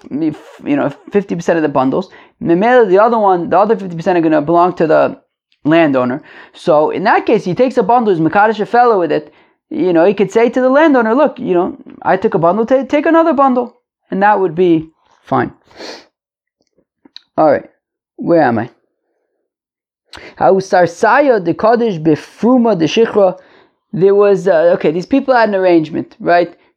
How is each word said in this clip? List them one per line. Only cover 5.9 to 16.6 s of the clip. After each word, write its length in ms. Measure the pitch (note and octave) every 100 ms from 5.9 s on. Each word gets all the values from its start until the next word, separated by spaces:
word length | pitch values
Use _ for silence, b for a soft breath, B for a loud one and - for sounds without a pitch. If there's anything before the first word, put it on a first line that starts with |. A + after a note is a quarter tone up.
| C3 B2 C#3 - B B
So 380 | - - D3+ D#3
in 120 | C3+
that 220 | G3 F4+ F#4
case, 180 | A3
he 100 | F#3
takes 240 | F3 B3+ -
a 60 |
bundle, 300 | G3 B3 G#3+
he's 80 | E3+
Mekadesh 380 | D#3+ G3+ G#3+ G#3
a 60 | G3
fellow 340 | A#3+ B3 G#3
with 120 | E3
it. 220 | D3 - b b b -
You 220 | - F3+
know, 140 | E3 F3+
he 80 |
could 180 | G3 G3
say 180 | A3+ A#3+
to 120 | B3+
the 80 | B3+
landowner, 460 | C#4 D#4+ C4 A3 B3
"Look, 240 | C#4+ -
you 140 | E3+
know, 240 | F3 F3+ - - -
I 140 | - F#3
took 180 | A3 G3
a 40 |
bundle, 260 | E3 G3+ A3+
ta-, 200 | C4 C4+
take 200 | D4 D#4+
another 280 | D#4+ E4
bundle." 480 | C4+ C#4 B3 A#3+ _ _ _ -
And 100 | F#3
that 180 | G3+ G3+
would 160 | F#3 D#3+
be 340 | F#3 D#3+ D#3+ _ _ _
fine. 280 | - B2+ - - _ B B B B _ _ _ _ _